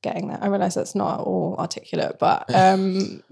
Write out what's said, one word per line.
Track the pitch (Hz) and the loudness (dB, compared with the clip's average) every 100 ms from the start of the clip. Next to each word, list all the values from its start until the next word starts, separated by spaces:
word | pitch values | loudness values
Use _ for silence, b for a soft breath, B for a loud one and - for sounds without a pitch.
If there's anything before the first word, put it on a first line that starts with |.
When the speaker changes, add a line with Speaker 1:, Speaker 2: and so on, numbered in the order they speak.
Speaker 1:
getting | - - 202 | -8 -6 -6
there. | - | -4
I | 202 | -2
realise | 196 185 | 0 0
that's | 180 - | -2 -4
not | 202 202 - | -2 -2 -2
at | |
all | - 185 175 185 | -2 -2 -2 -4
articulate, | - - - - - - | -6 -8 -6 -4 -4 0
but, | 175 - - | 2 2 2
Speaker 2:
<laughs> | |
Speaker 1:
um, | 190 185 190 190 185 196 - - | 6 6 6 2 0 -2 -6 -18